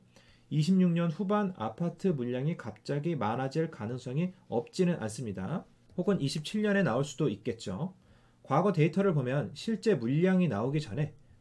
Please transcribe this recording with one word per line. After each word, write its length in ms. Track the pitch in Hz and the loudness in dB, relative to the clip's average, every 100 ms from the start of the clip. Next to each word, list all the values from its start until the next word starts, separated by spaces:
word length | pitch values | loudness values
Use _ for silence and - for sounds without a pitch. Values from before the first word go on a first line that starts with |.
| _ - - - - | _ -20 -20 -20 -4
이십육 420 | 143 151 190 180 | 0 4 4 4
년 180 | 170 170 | 4 0
후반 440 | 156 196 208 202 190 | 0 0 2 0 -2
아파트 540 | 110 - 170 170 196 | -6 -4 -4 -2 0
물량이 480 | 147 120 123 143 175 | 0 -2 -2 -2 -4
갑자기 580 | - - - 143 156 160 | -8 -10 -6 -4 -2 -2
많아질 560 | 104 120 135 160 160 | -2 -2 -2 -2 -4
가능성이 600 | - 107 123 127 135 180 - - | -4 -8 -8 -6 -2 -2 -4 -6
없지는 520 | 117 - - 175 170 | -4 -2 0 0 0
않습니다. 600 | 107 120 120 92 92 185 - _ _ - | -4 -6 -6 -6 -4 -6 -8 _ _ -2
혹은 240 | 180 196 | 0 2
이십칠 440 | 139 160 151 214 | 0 -4 -4 -2
년에 200 | 214 196 | 2 2
나올 220 | 170 113 143 | 2 2 -2
수도 240 | - 147 | -2 -2
있겠죠. 640 | 101 - - - 95 185 - _ - _ _ | -2 -6 -6 -6 -6 -6 -8 _ -20 _ _
과거 300 | - 139 196 | 0 2 4
데이터를 400 | 156 160 190 196 | 4 2 4 2
보면 380 | 151 123 143 117 | 2 0 0 -2
실제 420 | - - 220 226 165 | -6 -4 0 2 2
물량이 540 | 113 147 185 185 170 | 2 2 4 4 4
나오기 320 | 101 123 151 | 2 0 -2
전에 320 | 151 - 151 - - - | -2 -4 -4 -6 -20 -20